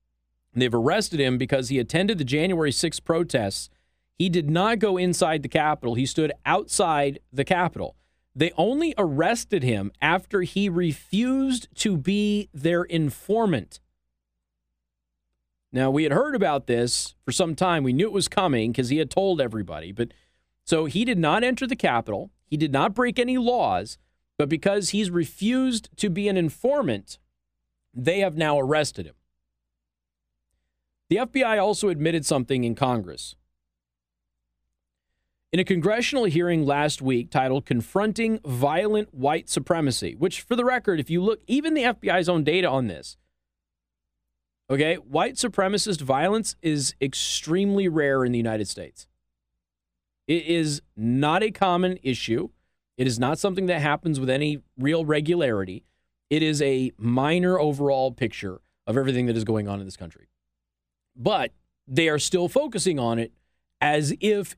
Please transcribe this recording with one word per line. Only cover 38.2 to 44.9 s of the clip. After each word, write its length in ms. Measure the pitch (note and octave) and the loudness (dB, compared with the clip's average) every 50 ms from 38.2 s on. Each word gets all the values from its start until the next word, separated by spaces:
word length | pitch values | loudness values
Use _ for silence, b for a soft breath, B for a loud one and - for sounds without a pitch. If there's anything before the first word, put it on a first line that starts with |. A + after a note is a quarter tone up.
| A3+ A3 A3 G#3+ - | -2 -2 -2 -4 -4
Violent 680 | D3 B2+ A#2+ C#3 C#3+ D#3 F3 G3+ G#3+ G#3+ G#3 G#3 - - | -6 -4 0 0 0 0 0 0 0 0 -2 -2 -4 -8
White 360 | C3+ B2+ C#3 D#3 E3 - - | -2 -2 0 0 -2 -4 -4
Supremacy, 640 | - D#3+ C3 - F3 E3 D3+ C3+ A#2 - - E2 - | -6 -4 0 0 0 2 2 0 -2 -2 -4 -6 -4
which, 260 | A2 D3+ F#3+ - - | -2 -4 -2 -4 -4
for 140 | - - B3 | -6 -4 -2
the 100 | A#3+ A#3+ | 0 0
record, 340 | B3 B3+ A#3+ - G#3 F3+ D#3 | 0 0 0 0 0 0 0
if 100 | C3 - | 0 -2
you 120 | E3 F3 | 0 0
look, 200 | F#3 G#3+ A3 - _ | 0 0 -2 -2 _
even 260 | - A#3 C#4+ D4 D#4+ D#4 | -2 -2 0 0 0 0
the 100 | D4+ A#3 | 2 2
F 160 | B3 A#3 - | 0 0 0
B 100 | - F#3+ | -2 0
I's 200 | F3 F#3 E3 F3 | 2 2 2 2
own 140 | F3+ D#3+ C#3+ | 2 2 2
data 260 | D3 E3 F#3 F#3 D#3 | 2 2 2 2 2
on 180 | C3 C3+ B2 | 0 0 -2
this, 300 | G#2 E2 C2+ B1+ - - _ _ _ _ _ _ _ _ _ _ _ _ _ _ _ _ _ _ _ _ _ _ _ _ _ _ _ _ _ _ - | -2 -6 -8 -14 -18 -20 _ _ _ _ _ _ _ _ _ _ _ _ _ _ _ _ _ _ _ _ _ _ _ _ _ _ _ _ _ _ -2
okay, 260 | C3+ C#3 D3+ D#3 | 0 2 2 2